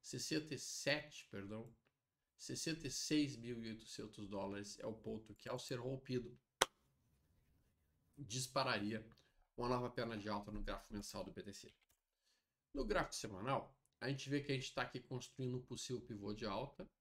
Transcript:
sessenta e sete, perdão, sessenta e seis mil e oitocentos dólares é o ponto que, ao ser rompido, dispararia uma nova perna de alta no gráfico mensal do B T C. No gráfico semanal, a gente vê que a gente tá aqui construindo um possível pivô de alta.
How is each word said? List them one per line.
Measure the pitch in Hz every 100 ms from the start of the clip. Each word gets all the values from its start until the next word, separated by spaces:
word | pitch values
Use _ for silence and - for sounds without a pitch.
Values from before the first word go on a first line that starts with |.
sessenta | - 131 - 151 156 127
e |
sete, | - - - 151 - - -
perdão, | 101 98 107 113 - _ _ _ _ _ _
sessenta | - - - 165 147
e |
seis | - - 151 143 120
mil | 117 120
e | 113
oitocentos | 110 - - 110 107 101
dólares | 101 98 101 101 -
é | 110
o |
ponto | 110 110 110 107 101
que, | 117
ao | 127
ser | - 127
rompido, | 123 135 - 127 117 - _ _ - _ _ _ _ _ _ _ _ _ _ _ _ _ _ -
dispararia | 135 120 131 139 131 113 101 110 107 - - _ _ -
uma | 120
nova | 123 123
perna | 120 117 113
de | 104
alta | 104 104
no | 104
gráfico | 104 98 -
mensal | 104 101 104 95
do |
B | 92
T | 98
C. | 98 - - _ _ _ _ _ _ _ _ _
No | 285 220
gráfico | 208 - -
semanal, | 113 95 113 135 - - _ _
a | 127
gente | 139 135
vê | 143
que | 143
a | 135
gente | 123
tá | -
aqui | 123 123
construindo | - 127 - - 127 127
um | 127
possível | 117 - 123
pivô | 110 107 101
de | 104 110
alta. | 98 135 - 190 _